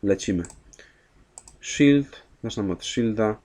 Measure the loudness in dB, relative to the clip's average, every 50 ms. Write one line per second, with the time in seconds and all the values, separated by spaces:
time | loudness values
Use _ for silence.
0 | 2 0 0 0 0 -4 -2 -2 -4 -6 -12 -20 _ -20 -20 _ -20 _ _ _
1 | _ _ _ _ _ _ _ -20 _ -20 _ _ -14 -12 0 4 6 6 6 4
2 | 2 -2 -10 -20 -20 _ _ _ -10 -10 -6 -4 -4 -4 -4 -6 -8 -8 -4 -2
3 | -2 -2 0 0 0 -2 -2 -4 _